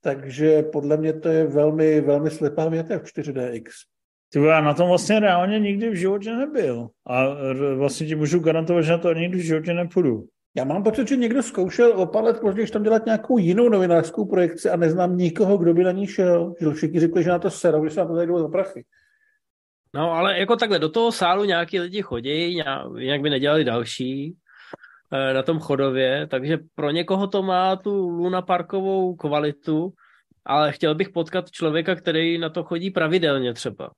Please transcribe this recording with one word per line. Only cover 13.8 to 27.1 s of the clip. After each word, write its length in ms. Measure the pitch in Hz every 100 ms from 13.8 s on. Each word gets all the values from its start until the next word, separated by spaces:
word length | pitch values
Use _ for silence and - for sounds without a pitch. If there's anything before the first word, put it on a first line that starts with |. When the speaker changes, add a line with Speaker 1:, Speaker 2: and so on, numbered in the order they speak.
| 185 170 165 - 202
Speaker 1:
projekci 440 | 190 175 170 -
a 60 | 180
neznám 400 | 170 170 180 180
nikoho, 420 | 175 165 190 202
kdo 160 | 170
by 100 | 170
na 80 | 185
ní 140 | 185 196
šel. 480 | - 180 175 170 -
Že 100 | 156
všichni 300 | 147 156 165
řekli, 220 | 165 175
že 80 | 165
na 80 | 175
to 120 | 165
serou, 340 | - 175 156
že 60 | 156
se 100 | 156
na 60 | 170
to 80 |
zajdou 240 | 165 170 175
za 100 | 156
prachy. 360 | 180 190 - - _ _ _ _ _ _ _ _ _ _
Speaker 3:
No, 160 | 139 165
ale 260 | 165 190 180
jako 180 | 196 233
takhle, 220 | 220 185
do 100 | 156
toho 240 | 226 233
sálu 320 | 233 180 185
nějaký 360 | 202 170 170 190
lidi 220 | 175 202
chodí, 580 | - 120 123 151 170 175
ňa-, 340 | 143 135 - 120
jinak 220 | 131 143
by 100 | 147
nedělali 340 | 135 143 151
další, 720 | 131 117 117 - 127 135 147 180 _ - - - - _ _
eh, 220 | 135 135
na 80 | 131
tom 160 | 131 160
Chodově, 680 | 160 139 139 131 131 139 151
takže 320 | 131 135 160 156
pro 160 | - 147
někoho 360 | 160 175